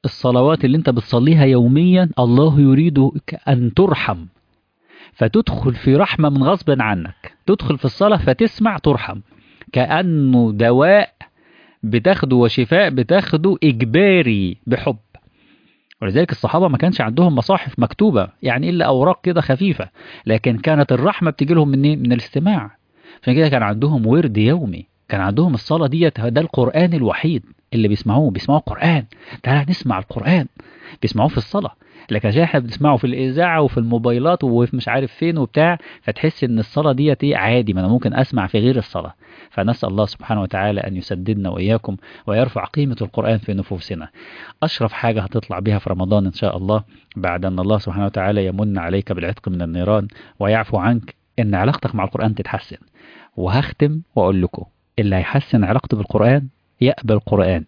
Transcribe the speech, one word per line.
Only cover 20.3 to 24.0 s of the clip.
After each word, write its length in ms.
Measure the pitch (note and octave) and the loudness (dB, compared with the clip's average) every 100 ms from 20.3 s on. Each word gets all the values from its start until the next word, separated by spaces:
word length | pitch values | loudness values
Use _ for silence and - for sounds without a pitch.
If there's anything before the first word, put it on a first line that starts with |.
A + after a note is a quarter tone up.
| A2 C3 A2+ | -2 0 -2
كانت 340 | - D3+ C#3+ | 0 2 2
الرحمة 380 | B2+ D#3 G3+ E3 | 2 0 0 -2
بتيجي 240 | D3 C#3+ | -2 0
لهم 140 | E3+ D3 | 2 2
من 160 | C3+ | 2
إيه؟ 120 | C#3+ D3+ | 2 0
من 160 | B2 | 0
الاستماع. 640 | A#2+ - C3+ F3 G3 G#2 - _ _ - - | -2 -2 -2 0 0 -4 -14 _ _ -20 -8
عشان 120 | - | 0
كده 140 | C3 D#3+ | 2 2
كان 140 | C3+ | 2
عندهم 440 | G#2 G#2+ C#3+ D3 | 0 0 0 0